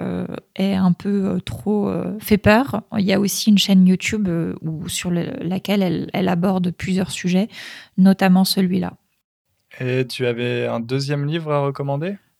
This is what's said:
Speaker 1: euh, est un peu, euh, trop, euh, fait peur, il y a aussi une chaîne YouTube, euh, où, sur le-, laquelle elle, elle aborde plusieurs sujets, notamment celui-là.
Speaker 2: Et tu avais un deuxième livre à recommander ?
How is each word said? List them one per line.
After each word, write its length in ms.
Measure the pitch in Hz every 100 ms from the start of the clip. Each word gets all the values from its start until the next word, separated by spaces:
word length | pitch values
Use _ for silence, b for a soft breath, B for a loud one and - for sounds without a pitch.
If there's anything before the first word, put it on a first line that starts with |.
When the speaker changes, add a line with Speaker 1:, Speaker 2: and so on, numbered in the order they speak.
Speaker 1:
euh, 260 | - 180 180 - - -
est 180 | 190
un 180 | 190 185
peu, 340 | 175 202 202 190
euh, 140 | 185
trop, 480 | - - - 208 202
euh, 280 | 180 180 208
fait 180 | - 208
peur, 440 | - 214 269 - - 214
il 80 |
y 80 | 190
a 80 | 196
aussi 300 | 202 - -
une 80 | 202
chaîne 280 | 190 190 185
YouTube, 420 | 185 - 220 196
euh, 260 | 170 170 -
où, 260 | 156 156 175
sur 220 | - 180
le-, 260 | 175 156 -
laquelle 420 | 170 185 - 202
elle, 280 | 185 160 -
elle 140 | - 185
aborde 420 | 180 175 190 180
plusieurs 400 | 165 - 185 190
sujets, 380 | - 180 185 214 B B B B -
notamment 460 | 190 190 190 185
celui-là. 500 | 190 - 185 185 180 - _ _ _ _ _ _ _ -
Speaker 2:
Et 280 | 127 127 131
tu 200 | - 123
avais 400 | 120 120 123 120
un 140 | 117
deuxième 460 | 117 135 139 147 143
livre 260 | 165 156
à 80 | 147
recommander ? 560 | 139 135 139 139 170 202 _ _